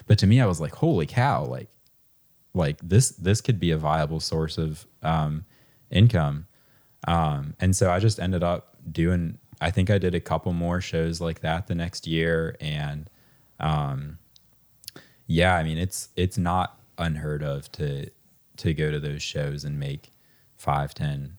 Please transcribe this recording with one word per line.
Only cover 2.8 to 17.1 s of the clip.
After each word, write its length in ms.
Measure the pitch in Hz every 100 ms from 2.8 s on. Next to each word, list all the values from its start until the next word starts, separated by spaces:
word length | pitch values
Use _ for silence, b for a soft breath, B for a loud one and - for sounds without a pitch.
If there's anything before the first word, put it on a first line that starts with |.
this, 280 | 85 104 131
this 320 | - 90 107
could 180 | - 104
be 100 | 85
a 60 | 78
viable 420 | 76 80 76 80
source 360 | - 80 80 -
of, 300 | 78 78 - _
um, 420 | 80 80 76 78 - b b b b
income." 560 | 90 113 98 73 73 85 b b b b b -
Um, 480 | 85 78 71 73 -
and 160 | 92 92
so 140 | 92
I 80 | 90
just 180 | 110 104
ended 240 | 90 90
up 340 | 87 87 - - 85
doing, 480 | 80 82 90 82 - _ -
I 100 | -
think 200 | 98 92
I 80 | 101
did 160 | 90
a 60 | 87
couple 320 | - 80 92
more 280 | 85 85 90
shows 400 | - 82 82 82
like 200 | 85 80
that 260 | 80 82 -
the 60 |
next 320 | 85 82 - 80
year. 500 | 80 82 82 80 -
And, 480 | 76 76 73 73 80 b b b b -
um, 580 | 78 76 71 69 73 85 _ _ _ _ _ _ - B B B B
yeah, 260 | 82 92 87
I 60 |
mean, 160 | 80 80
it's, 300 | 92 - - -
it's 200 | 90 -
not 440 | 87 90 92 - _ -
unheard 440 | 82